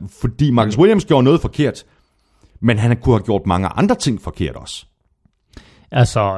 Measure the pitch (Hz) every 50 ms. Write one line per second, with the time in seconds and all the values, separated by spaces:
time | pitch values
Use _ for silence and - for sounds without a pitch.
0 | 98 92 - - - 120 - - 151 147 123 120 110 107 104 123 170 208 220 196
1 | - - 160 135 123 135 160 165 - 87 - - 147 120 - - - _ _ _
2 | _ _ _ _ _ _ _ _ _ _ _ _ - 120 117 104 110 120 120 117
3 | - 131 120 107 92 113 104 98 - 92 98 95 95 90 - - 175 208 247 233
4 | - 143 113 95 - 82 - - 92 71 - 67 - - - - - _ _ _
5 | _ _ _ _ _ _ _ _ _ _ _ - - _ _ _ _ _ - 127
6 | 120 - - 113 104 98 95